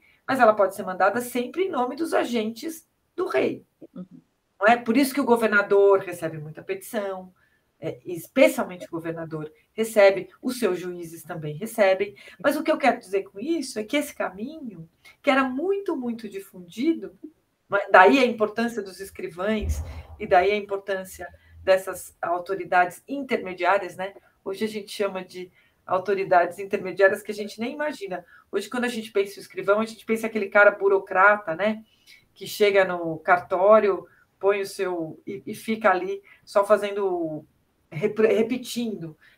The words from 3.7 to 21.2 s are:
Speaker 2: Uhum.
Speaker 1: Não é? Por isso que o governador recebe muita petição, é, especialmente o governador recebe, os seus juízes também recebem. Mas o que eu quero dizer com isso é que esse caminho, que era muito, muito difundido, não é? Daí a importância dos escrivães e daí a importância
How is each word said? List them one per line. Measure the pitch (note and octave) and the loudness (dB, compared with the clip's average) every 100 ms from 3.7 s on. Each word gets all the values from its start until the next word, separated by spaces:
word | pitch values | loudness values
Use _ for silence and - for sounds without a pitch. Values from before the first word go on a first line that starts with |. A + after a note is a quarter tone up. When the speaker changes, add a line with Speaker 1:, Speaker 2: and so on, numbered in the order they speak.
| _ - | _ -20
Speaker 2:
Uhum. | - F3+ - _ _ _ _ | -16 -18 -20 _ _ _ _
Speaker 1:
Não | G3+ | 4
é? | A#3+ | 4
Por | A#3 A3+ | 4 2
isso | C#4 | 2
que | - | 0
o | |
governador | B3+ A#3+ A3 G#3 G3+ G3+ G3+ G3 | 2 2 4 2 4 6 6 6
recebe | F3+ E3+ D#3+ D#3+ | 2 -8 -8 -8
muita | D3+ D#3 | -12 -14
petição, | E3+ F#3+ - A#3 G3 F#3+ F#3 _ _ _ _ _ | -10 -10 -8 -6 -6 -8 -12 _ _ _ _ _
é, | D#3+ - | -12 -12
especialmente | - F3 - - C4+ - G3 F3+ - | -10 -12 -6 2 4 2 -6 -10 -12
o | |
governador | E3 E3 E3 D#3+ D#3 D#3 - _ | -10 -10 -10 -10 -10 -12 -16 _
recebe, | - A3 G#3+ G3 F#3+ F3+ _ | -6 0 6 6 6 -2 _
os | C4 B3 | -8 -2
seus | G#3 F3+ | -2 -2
juízes | F3+ F3 E3 E3 | -6 -10 -12 -14
também | - F3 D3+ D3+ | -14 -10 -10 -10
recebem. | A3 - G3 F#3+ G3+ - - - | -8 2 2 4 -2 -8 -20 -4
Mas | C#4 C#4+ | -2 0
o | |
que | D#4+ | 0
eu | D#4 | 0
quero | C4 A3+ | 0 0
dizer | - G3 | -4 -6
com | F#3+ G3 | -6 -8
isso | C4+ E4+ C4 A3 | -6 -4 -4 -8
é | |
que | G#3+ C#4+ | -4 -4
esse | C#4+ | -4
caminho, | - F#3+ F3+ A#3+ D#4+ C4 F3 D#3+ _ _ _ | -6 -8 -8 -12 -12 -14 -14 -18 _ _ _
que | - | 0
era | C4+ | 0
muito, | C4 B3+ F4 G4+ G4 D4 | 0 -2 -2 -2 -4 -6
muito | A#3+ A3+ G#3 | -6 -8 -10
difundido, | F#3+ - F#3+ F3 G#3 D4+ E4 - - - _ _ _ _ | -14 -16 -18 -16 -4 -2 -2 -6 -16 -20 _ _ _ _
não | G3+ | -2
é? | G3 | 6
Daí | F#3+ F#3+ C4+ | 8 10 8
a | B3 | 4
importância | A3 G#3+ A#3 A#3 A#3 | 0 -2 -2 -4 -6
dos | G3 F#3 | -10 -12
escrivães | G3 - F#3 E3 G3 A3 G3 - - - - - | -16 -12 -12 -6 -4 -2 -2 -6 -8 -14 -18 -14
e | G#3+ | 2
daí | F#3 F#3 | 4 4
a | G#3 | 0
importância | G3+ G3 G3 F#3+ F#3+ - | -4 -8 -6 -8 -8 -14